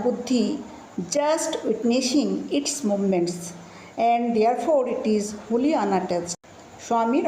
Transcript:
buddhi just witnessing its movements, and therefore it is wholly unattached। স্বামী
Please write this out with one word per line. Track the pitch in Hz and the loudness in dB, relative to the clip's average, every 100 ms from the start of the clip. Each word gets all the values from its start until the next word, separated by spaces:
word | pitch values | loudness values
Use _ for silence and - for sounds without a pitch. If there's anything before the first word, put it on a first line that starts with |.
buddhi | 240 214 - 247 208 - - - - - | -2 -2 0 0 2 -2 -10 -18 -12 -8
just | 170 285 294 320 320 - | -2 0 2 0 -2 -4
witnessing | - - 233 254 - 294 202 196 - | -2 0 2 2 2 2 2 -2 -2
its | 285 277 - | -2 -2 -2
movements, | 208 202 196 180 170 - - - - - - - | -2 0 2 2 0 -2 -10 -14 -18 -20 -14 0
and | 233 233 240 220 | 2 2 2 2
therefore | 226 247 262 285 240 | 2 2 2 2 2
it | - 214 | -2 2
is | 214 202 - | 0 0 -8
wholly | - 233 285 294 | -2 2 2 2
unattached। | 202 190 180 175 175 - - - - - - | 2 0 0 -2 -2 -10 -14 -20 -20 -18 -2
স্বামী | 233 226 294 | 0 2 2